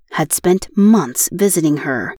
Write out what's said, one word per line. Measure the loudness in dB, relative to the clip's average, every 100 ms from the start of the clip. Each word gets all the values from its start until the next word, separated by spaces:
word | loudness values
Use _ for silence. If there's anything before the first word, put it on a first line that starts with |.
| _
had | -6 -4
spent | -2 0 0 -2 2
months | 4 4 2 -4 -6
visiting | 0 0 2 0 0
her. | -2 -6 -8 -12